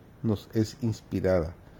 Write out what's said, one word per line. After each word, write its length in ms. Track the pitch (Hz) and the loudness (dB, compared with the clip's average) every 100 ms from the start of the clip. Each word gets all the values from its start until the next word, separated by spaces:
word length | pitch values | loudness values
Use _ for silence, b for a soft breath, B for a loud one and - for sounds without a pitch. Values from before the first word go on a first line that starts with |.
| - - | -20 -6
nos 260 | 113 101 - | -2 -2 -2
es 240 | 113 107 - | -2 -2 -2
inspirada 720 | 117 107 - 98 92 92 80 - B B | -4 -4 -4 -2 2 2 0 -6 B B